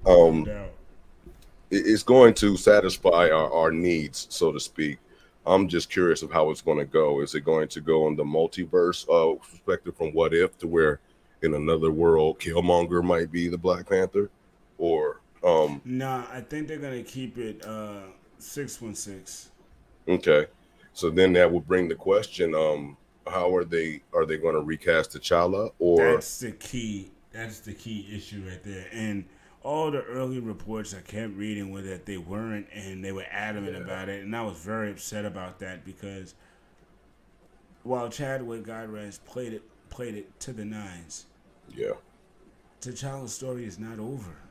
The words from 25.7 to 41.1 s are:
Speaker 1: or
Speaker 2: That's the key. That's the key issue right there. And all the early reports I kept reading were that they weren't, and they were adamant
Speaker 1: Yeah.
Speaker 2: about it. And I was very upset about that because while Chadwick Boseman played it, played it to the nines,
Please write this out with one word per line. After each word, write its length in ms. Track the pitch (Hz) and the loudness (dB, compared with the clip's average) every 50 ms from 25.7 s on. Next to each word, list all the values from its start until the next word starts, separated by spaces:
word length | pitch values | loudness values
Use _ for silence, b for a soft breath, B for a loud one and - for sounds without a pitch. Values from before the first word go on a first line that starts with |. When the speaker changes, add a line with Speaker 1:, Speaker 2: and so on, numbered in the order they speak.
| - _ | -4 _
Speaker 1:
or 180 | 95 87 85 82 80 80 80 | 2 6 6 6 6 6 4
Speaker 2:
That's 260 | 76 - - - - | 2 0 -6 -12 -12
the 120 | 127 113 - | -12 -12 -12
key. 580 | - - - - 123 113 110 104 98 95 95 - _ _ _ | -14 -16 -12 -10 -8 -8 -8 -8 -10 -12 -16 -20 _ _ _
That's 280 | - 113 113 110 104 - | -16 -14 -14 -14 -14 -16
the 120 | - 110 95 | -16 -18 -18
key 340 | - - 117 110 104 95 98 | -16 -12 -12 -12 -12 -12 -12
issue 320 | 104 98 - - 104 101 95 | -14 -14 -14 -14 -16 -14 -14
right 140 | 92 92 90 - | -14 -16 -16 -16
there. 240 | 104 98 92 90 92 | -14 -14 -14 -14 -14
And 340 | 110 113 110 107 104 98 90 - b b b b b b _ | -10 -8 -6 -6 -6 -6 -8 -12 b b b b b b _
all 280 | 131 147 156 160 156 | -6 -4 -2 -2 -2
the 100 | 143 135 - | -2 -4 -6
early 360 | - 120 131 131 127 131 127 | -6 -8 -6 -6 -6 -6 -8
reports 560 | 120 113 107 - - 104 110 110 107 - 101 | -8 -10 -10 -10 -10 -10 -8 -8 -8 -10 -14
I 40 | 95 | -18
kept 340 | 85 - 98 104 113 110 101 | -18 -12 -10 -10 -10 -10 -10
reading 360 | 95 104 107 107 104 101 98 | -8 -8 -8 -6 -8 -8 -10
were 120 | 98 98 95 | -12 -12 -12
that 240 | 98 95 90 - | -12 -12 -12 -12
they 100 | - 98 | -12 -12
weren't, 480 | 92 82 82 98 104 110 113 110 104 101 - - | -12 -10 -8 -8 -8 -8 -8 -8 -10 -10 -12 -16
and 320 | 104 101 95 95 92 95 | -16 -14 -14 -12 -10 -10
they 60 | 98 | -10
were 140 | 98 95 90 - | -10 -10 -10 -10
adamant 480 | - 98 104 107 107 104 98 95 92 | -8 -8 -6 -6 -6 -8 -8 -8 -10
Speaker 1:
Yeah. 60 | 92 90 | -10 -10
Speaker 2:
about 260 | 90 95 95 95 98 | -10 -10 -10 -10 -10
it. 140 | 98 101 98 | -10 -10 -10
And 120 | 101 110 | -10 -8
I 60 | 117 | -8
was 160 | 113 107 90 | -8 -8 -10
very 320 | 80 82 98 107 113 107 104 | -12 -12 -10 -8 -6 -6 -8
upset 340 | 98 - - - - 104 104 | -10 -12 -14 -12 -10 -8 -8
about 360 | 104 87 95 92 92 90 - | -8 -10 -10 -12 -14 -14 -14
that 260 | 98 92 92 87 71 | -14 -14 -14 -16 -18
because 480 | 92 92 - - 101 98 95 92 87 - b b b b b b b b b b b _ _ _ _ _ _ _ _ _ _ _ _ _ _ _ _ _ _ _ | -20 -20 -16 -16 -14 -14 -14 -16 -18 -20 b b b b b b b b b b b _ _ _ _ _ _ _ _ _ _ _ _ _ _ _ _ _ _ _
while 260 | 120 127 123 120 113 | -6 -6 -4 -6 -8
Chadwick 540 | 113 - 147 135 135 135 127 117 117 113 104 | -8 -10 -8 -8 -6 -8 -8 -10 -12 -12 -12
Boseman 560 | 110 113 113 113 110 107 107 104 101 95 - _ | -14 -14 -14 -14 -14 -14 -14 -14 -16 -18 -20 _
played 280 | - - 123 123 117 110 | -16 -12 -12 -12 -10 -12
it, 100 | 104 - _ _ _ _ _ | -14 -16 _ _ _ _ _
played 260 | - - 127 120 107 | -16 -14 -12 -12 -12
it 240 | 104 101 - _ _ | -14 -14 -18 _ _
to 120 | - - 123 | -16 -16 -14
the 120 | 107 104 | -12 -12
nines, 600 | 107 107 107 104 95 90 87 85 78 | -12 -12 -12 -14 -14 -16 -18 -20 -18